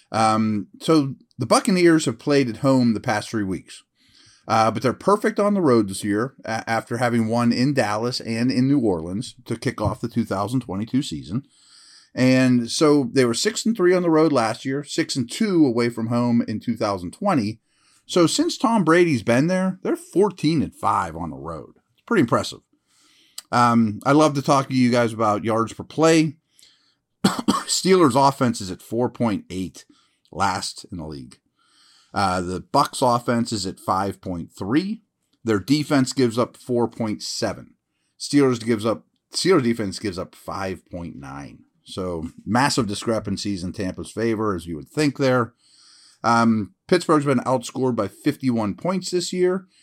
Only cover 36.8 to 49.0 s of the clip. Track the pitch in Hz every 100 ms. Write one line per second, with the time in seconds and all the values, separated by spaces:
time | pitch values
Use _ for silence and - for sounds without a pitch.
36.8 | 117 - 113 104 - - 107 - - _
37.8 | _ _ _ - - 143 135 120 110 110
38.8 | 113 104 _ _ _ - 170 180 117 117
39.8 | 101 90 104 90 85 - - 92 98 90
40.8 | - 90 85 - 69 69 67 - _ _
41.8 | - - 92 85 78 - - 120 143 -
42.8 | 101 101 - 110 104 95 104 95 90 95
43.8 | 92 92 82 101 117 107 110 90 85 85
44.8 | - 147 151 131 131 127 117 _ _ _
45.8 | _ _ _ _ 110 120 117 110 95 _
46.8 | - 180 - 151 143 123 120 127 - 127
47.8 | 127 117 98 - 147 - 131 117 104 -
48.8 | 170 185